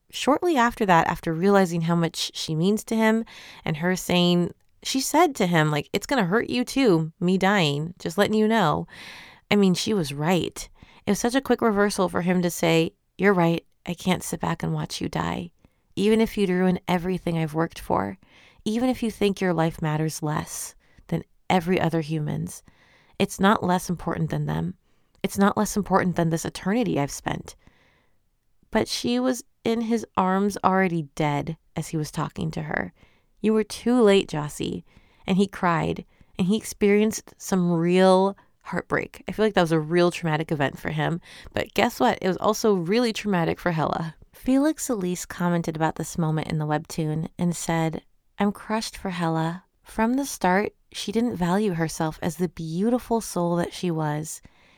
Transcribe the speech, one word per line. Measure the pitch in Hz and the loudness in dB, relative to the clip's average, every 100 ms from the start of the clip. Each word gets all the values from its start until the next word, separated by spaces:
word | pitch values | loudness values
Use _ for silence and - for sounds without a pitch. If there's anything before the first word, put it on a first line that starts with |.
| _ | _
shortly | - - 294 359 285 | -4 0 2 2 2
after | 233 233 202 | 2 0 4
that, | 165 - | 4 4
after | 165 - | -2 -4
realizing | 160 190 202 180 170 | 0 4 4 4 0
how | 165 170 | 0 0
much | 165 - - | 0 -2 -8
she | - - | -8 -6
means | 156 180 220 | -2 0 -2
to | - | -2
him, | 220 220 226 226 - - - | 0 2 2 -2 -14 -20 -10
and | - 151 | -6 -2
her | 180 185 | -2 -2
saying, | - 180 175 175 175 - _ _ | 0 2 4 4 0 -6 _ _
she | - 269 | -6 -4
said | 254 294 349 | 0 4 4
to | 269 185 | 2 2
him, | 170 156 | 4 4
like, | 151 - | 0 -2
"It's | 196 - | -4 -2
gonna | 277 | 0
hurt | 175 220 - | 2 0 0
you | 247 | -2
too, | 247 269 254 165 160 - | -2 2 4 4 2 -2
me | 180 190 | 0 2
dying, | 190 208 151 143 165 - | 2 2 2 0 -6 -8
just | 170 170 | -6 0
letting | 202 214 | 2 4
you | 214 | 2
know." | 226 165 160 170 - - - - - - | 4 2 0 -4 -12 -18 -18 -20 -14 0
I | 208 | 4
mean, | 196 | 4
she | 175 - | 2 0
was | 214 139 | -2 -2
right. | 139 151 180 - - - - - - | -2 0 2 0 -6 -16 -18 -20 -12
It | - | -2
was | 196 | 0
such | 247 | 2
a | 262 | 0
quick | 269 240 | 0 0
reversal | 233 202 202 202 180 | 2 2 2 2 -2
for | 185 | 0
him | 170 180 | 0 2
to | 175 | 0
say, | - 165 165 165 _ _ - | 0 2 4 2 _ _ 0
"You're | 196 | 2
right, | 185 170 170 - _ | 4 4 2 -6 _
I | - | -12
can't | 175 185 170 | -6 -2 -2
sit | - 170 | -2 -6
back | 170 165 | -4 -4
and | 165 | -4
watch | 156 151 - | -4 -6 -6
you | - | -6
die. | 165 120 - 175 _ _ _ _ - | -4 -4 -6 -10 _ _ _ _ -2
Even | 202 220 | 2 4
if | 226 - | 2 0
you'd | 190 | 0
ruin | 180 185 180 - | 2 2 0 0
everything | 180 180 180 - 165 | -2 -2 -4 -2 -2
I've | 160 | -2
worked | 156 165 - | -2 -4 -4
for, | - 175 196 190 _ - - _ | -2 -2 -2 -8 _ -20 -20 _
even | 214 220 254 | -4 0 0
if | 247 | 0
you | 226 | -4
think | - 202 190 | 0 0 2
your | 190 | 0
life | 165 165 - | 2 0 0
matters | 160 151 156 - | -2 -2 -2 -4
less | 156 156 160 - - - _ _ - | -4 -4 -6 -10 -14 -16 _ _ -6
than | 165 - _ - | -6 -8 _ 0
every | 185 170 185 | 0 2 0
other | 165 165 | 0 -2
human's, | 151 160 151 156 170 - _ _ _ _ _ - | -2 -4 -4 -6 -8 -10 _ _ _ _ _ -4
it's | - - | -4 2
not | 190 220 | 2 2
less | 180 180 - | 2 -2 -2
important | 170 170 170 160 | -6 -4 -4 -4
than | 151 147 | -4 -4
them. | 156 165 - _ _ _ _ | -4 -6 -10 _ _ _ _
It's | 180 202 | -6 2
not | 202 - | 2 2
less | 208 208 | -2 -2
important | 180 185 180 | 0 2 2
than | 165 165 | 0 0
this | 165 | 0
eternity | - - 185 226 196 151 | -4 -6 -2 -2 0 0
I've | 143 | -2
spent." | - - 151 - - _ _ _ _ _ _ _ _ _ _ _ | -4 -6 -8 -10 -20 _ _ _ _ _ _ _ _ _ _ _
But | 220 - | -2 -2
she | - 247 247 | -4 -2 0
was | 254 240 - _ | 0 -4 -8 _
in | - 226 | -4 -2
his | 226 233 - | -2 -2 -2
arms | - 185 190 202 196 | -2 0 2 0 0
already | 190 190 190 170 139 | 2 2 2 0 -6
dead | - 151 143 147 160 _ | -2 0 0 -4 -10 _
as | - 156 | -10 -6
he | 160 | -6
was | 151 | -6
talking | - 151 - 160 | -6 -6 -6 -8
to | 160 | -6
her. | 151 - 180 _ _ _ _ - | -4 -4 -6 _ _ _ _ -4
"You | 208 | 0
were | 220 | 0
too | 208 - 226 247 | -2 -4 0 4
late, | 208 196 - | 6 4 2
Jossie." | 156 147 - - 180 - - _ _ - | -6 -6 -6 -6 -8 -12 -20 _ _ -2
And | 185 | 0
he | 196 | 0
cried, | - 175 160 160 170 - _ _ - | 0 0 0 -2 -4 -10 _ _ -4
and | 180 | 0
he | 214 | 0
experienced | - - 208 208 220 208 - - | -4 0 4 4 2 -2 -12 -14
some | - 185 175 | -2 0 2
real | 170 170 185 190 185 196 202 _ _ | 2 2 6 6 6 4 -2 _ _
heartbreak. | - 175 - - - - - | -10 -8 -2 -4 -4 -10 -10
I | |
feel | 185 214 | 0 2
like | |
that | 202 | 2
was | 165 | 2
a | 160 | 2
real | 151 175 175 | 2 2 2
traumatic | 170 170 151 160 | 2 -2 -2 -2
event | 147 135 - | -2 -2 -4
for | 170 | -6
him. | 156 147 165 - - - | -2 -2 -2 -8 -20 -8
But | - - | -6 -4
guess | - 233 - | 0 0 2
what? | 254 - | 0 2
It | 190 | -2
was | 175 | 0
also | - 214 226 | -2 0 2
really | 196 165 220 240 | 0 2 0 0
traumatic | 196 208 180 160 170 | -2 -2 0 0 -2
for | 180 | -2
Hela. | 160 147 - 160 - - | 0 -2 -2 -6 -10 -20
Felix | - - 262 294 311 - | -8 0 2 2 -2 -4
Elise | 220 180 180 | -4 -4 -6
commented | - - 175 175 170 156 | -8 -4 0 0 -2 -2
about | 160 - | -2 -2
this | 160 - | -6 -2
moment | 160 156 - | -2 -2 -2
in | 156 | -4
the | 151 | -2
webtoon | 151 160 - 156 156 160 - | -2 -4 -4 -4 -2 -6 -2
and | 175 170 | -2 -2
said, | - 165 160 156 _ _ _ - | -2 0 0 -4 _ _ _ -2
"I'm | 208 | -2
crushed | - - 220 220 - | -2 -6 -6 -6 -8
for | 196 | -8
Hela. | 175 165 160 160 180 _ _ | -4 -2 0 -2 -4 _ _
From | - - 226 | -10 -2 0
the | 262 277 | 0 -2
start, | - 180 185 208 _ _ | -2 2 2 0 _ _
she | - - | -10 -4
didn't | 208 240 196 | 0 0 0
value | 175 190 214 | 0 2 2
herself | 165 160 - 160 - | 0 -2 -2 -4 -2
as | 175 160 | -6 -2
the | 175 | -4
beautiful | - 160 165 214 240 - 226 | -4 -6 -2 0 0 0 -4
soul | - 190 170 175 | -2 -2 0 0
that | 175 | -2
she | - 180 | -4 -4
was. | 160 151 151 156 - - _ _ | -2 -2 -4 -6 -12 -18 _ _